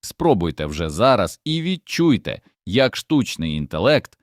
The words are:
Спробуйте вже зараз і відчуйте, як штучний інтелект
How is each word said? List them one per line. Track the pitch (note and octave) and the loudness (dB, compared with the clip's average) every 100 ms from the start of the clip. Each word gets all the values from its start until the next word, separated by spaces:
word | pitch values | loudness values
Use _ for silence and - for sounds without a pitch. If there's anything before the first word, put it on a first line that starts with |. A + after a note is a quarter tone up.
Спробуйте | - - E3 A2+ E2+ D#2 D2+ | -16 -2 2 2 0 -4 -8
вже | D2+ E2 | -4 -6
зараз | D2+ B2+ A#2+ F2 - - | 2 2 4 0 -4 -6
і | D#3 | -4
відчуйте, | E3 F#3 - - E3+ A#2+ D#2 - _ _ - | -4 -6 -6 0 2 2 -2 -12 _ _ -4
як | G#2 C3 - | 2 2 0
штучний | - D3+ A2+ - D#2+ D2+ | -2 -2 0 -4 -4 -4
інтелект | C#2+ D#2 A2+ D3 - _ | -4 0 2 2 0 _